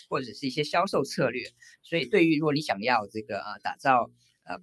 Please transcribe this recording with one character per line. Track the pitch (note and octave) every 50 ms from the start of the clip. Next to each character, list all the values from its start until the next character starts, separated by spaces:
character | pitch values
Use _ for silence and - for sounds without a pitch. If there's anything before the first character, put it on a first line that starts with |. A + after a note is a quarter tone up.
| - -
或 | F3+ C#3+
者 | C3 A#2 -
是 | - C#3+
一 | C3
些 | B2+ D3+ D3
销 | D3 - F3 F#3+
售 | F#3+ - E3+ C#3
策 | - - - C#3+ A#2+
略。 | A#2 B2 G2+ - - _ - - - _
所 | _ - E3
以 | E3 C#3
对 | - G#3+ F#3 E3+
于 | E3 D#3 D3
如 | E3
果 | D3+
你 | C#3 D3+
想 | D3+ - G#2 G2
要 | G#2+ B2+ B2 A2 G#2
这 | G2+ - A2
个， | G#2+ - G#2 F#2
呃， | - G#2+ G2+ G2+
打 | - G#2 -
造， | - - C#3 B2+ A#2+ A2 - _ _ _ _ _ _ _
呃， | A#2 - -